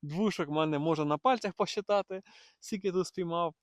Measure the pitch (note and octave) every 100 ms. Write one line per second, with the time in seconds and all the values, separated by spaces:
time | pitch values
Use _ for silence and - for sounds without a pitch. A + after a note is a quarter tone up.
0 | D3 D#3 G#3+ - D3+ D3 D#3 D3 D#3 D#3
1 | D3 D3+ C4 B3+ G#3 - G3 - G3 G3+
2 | F#3+ F#3+ - - - _ - G#3+ G3 F3+
3 | F3+ - F3 E3+ E3+ -